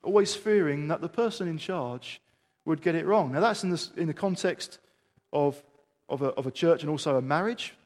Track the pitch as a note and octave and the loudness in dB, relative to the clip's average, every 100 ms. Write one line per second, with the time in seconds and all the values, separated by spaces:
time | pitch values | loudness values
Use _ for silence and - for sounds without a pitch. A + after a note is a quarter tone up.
0 | - G#3 G3+ - G#3+ G#3 D#3+ C#3+ D3 E3+ | 4 4 4 -2 2 4 4 0 -2 -4
1 | E3 - A#3 - F3+ D#3+ - F3+ B2 B2 | -4 -2 -2 -2 -6 -4 -6 -4 -4 -8
2 | - - _ _ _ _ - D#3 F3 E3 | -12 -18 _ _ _ _ -2 0 2 0
3 | D#3+ G#3 D3 C3+ A3 G#3 F#3 E3+ - - | 2 2 2 2 2 2 -2 -4 -6 -4
4 | E3 D3 G3 F3+ F#3+ - - - _ _ | -4 -2 -2 0 -2 -4 -10 -16 _ _
5 | _ _ _ D3 C#3+ C#3 _ _ _ _ | _ _ _ 0 2 0 _ _ _ _
6 | - C#3 C#3 - C3 - E3+ E3 D3+ D3+ | -8 -2 -2 -2 -6 0 2 2 0 -2
7 | D#3 C3 C3 D3+ G3+ A#3+ - - | 0 0 2 0 0 -4 -10 -14